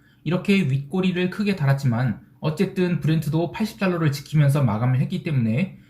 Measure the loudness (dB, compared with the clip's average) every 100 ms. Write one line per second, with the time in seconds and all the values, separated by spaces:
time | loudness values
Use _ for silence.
0 | _ _ -4 -2 2 2 2 -2 -2 -2
1 | 0 0 -2 -2 -2 0 2 2 2 0
2 | 0 -4 -10 -8 -6 -2 -2 0 0 0
3 | 0 0 0 -2 -2 -2 -6 -2 -2 0
4 | 0 -2 -2 2 4 4 2 2 0 2
5 | 0 -2 -2 0 0 0 -2 -6 -20